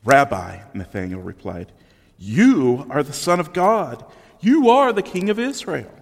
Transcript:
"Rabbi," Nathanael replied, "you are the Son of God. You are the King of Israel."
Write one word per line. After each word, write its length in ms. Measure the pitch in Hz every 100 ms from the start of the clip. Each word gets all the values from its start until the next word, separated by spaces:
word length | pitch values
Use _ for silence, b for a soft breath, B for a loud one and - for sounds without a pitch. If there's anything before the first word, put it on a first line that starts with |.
"Rabbi," 560 | - 139 139 98 87 92 -
Nathanael 480 | 101 92 104 92 92
replied, 500 | 92 90 98 90 92 _ b b b b
"you 680 | 95 113 247 226 127 123 139
are 120 | 143
the 80 | 143
Son 280 | 147 175 175
of 140 | 165
God. 520 | 185 185 220 156 120 - b b b
You 300 | 190 311 247
are 240 | 254 269
the 80 | 208
King 280 | - 180 196
of 100 | 208
Israel." 520 | 247 269 - 156 104 -